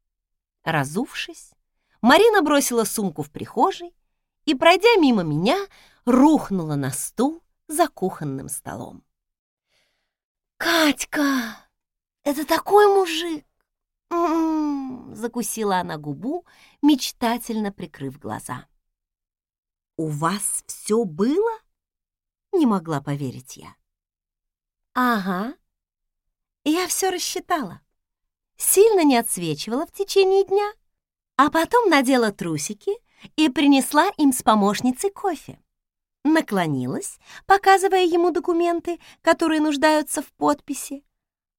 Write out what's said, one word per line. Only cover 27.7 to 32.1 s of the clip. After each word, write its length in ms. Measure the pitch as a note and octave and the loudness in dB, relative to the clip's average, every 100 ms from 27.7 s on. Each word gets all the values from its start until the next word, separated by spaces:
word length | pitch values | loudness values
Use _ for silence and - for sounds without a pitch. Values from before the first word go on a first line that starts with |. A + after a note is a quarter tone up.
| F#3+ _ _ _ _ _ _ _ - | -12 _ _ _ _ _ _ _ -6
Сильно 460 | - F#4+ A4+ G4 | 2 6 6 6
не 140 | D4 A#3+ | 4 4
отсвечивала 680 | A#3 - E3+ D3 - B3 E4+ | 0 -4 -6 -6 -6 -6 -6
в 60 | |
течение 520 | - G4 G4 F#4+ G4 | -8 0 2 4 4
дня, 280 | F#4+ G4 G#4 - _ _ _ _ _ - | 2 0 -2 -8 _ _ _ _ _ 0
а 140 | D4 | 2
потом 400 | D#4+ D4+ A#4+ G#4+ | 2 2 2 4
надела 400 | C#4+ B3+ | 4 4